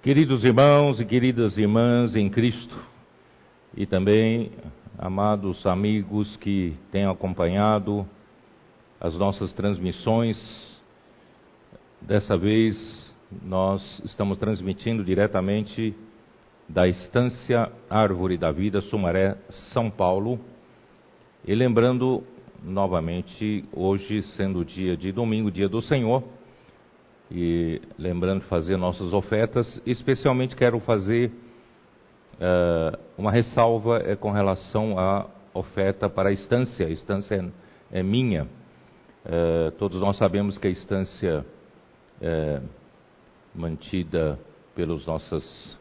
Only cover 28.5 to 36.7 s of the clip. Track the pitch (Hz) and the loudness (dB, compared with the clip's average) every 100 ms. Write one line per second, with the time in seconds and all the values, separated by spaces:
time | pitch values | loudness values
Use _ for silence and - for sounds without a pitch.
28.5 | 87 82 95 90 87 92 98 - 107 113 | -2 0 -2 -2 -4 -2 -2 0 0 0
29.5 | 123 113 - - 120 - 127 143 127 127 | 0 -2 -6 -6 -4 0 2 2 2 -2
30.5 | - 123 117 - 110 98 117 120 120 - | 2 2 2 0 0 2 2 0 -4 -20
31.5 | - - _ _ _ _ _ _ - 90 | -20 -20 _ _ _ _ _ _ -4 2
32.5 | 90 87 85 80 - - - 104 117 117 | 4 4 2 0 -4 -14 -4 2 2 2
33.5 | - 117 117 110 117 - 101 107 101 98 | 4 4 4 2 0 0 -2 0 2 2
34.5 | 95 - 107 110 92 92 98 - - - | 0 -2 -2 0 0 0 0 -4 -14 -12
35.5 | 95 - - 98 98 101 - 98 98 - | -10 -6 0 0 0 -2 0 0 0 0
36.5 | 120 127 | 0 0